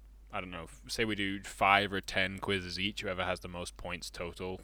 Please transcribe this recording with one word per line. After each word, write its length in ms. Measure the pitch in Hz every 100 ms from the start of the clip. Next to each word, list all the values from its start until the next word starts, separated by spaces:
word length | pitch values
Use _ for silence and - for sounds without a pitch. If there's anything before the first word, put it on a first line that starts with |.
| - - -
I 80 | 104
don't 120 | 92
know, 120 | 90
f-, 180 | 82 - 127
say 180 | -
we 120 | 113 101
do 260 | 98 98
five 500 | - - 98 101 101
or 80 | 95
ten 380 | - - 92 95
quizzes 400 | - 98 90 87
each, 220 | 98 104
whoever 240 | 104 92
has 160 | 90 92
the 80 | 92
most 280 | 87 90 -
points 320 | 90 87 -
total 520 | - 87 85 92 92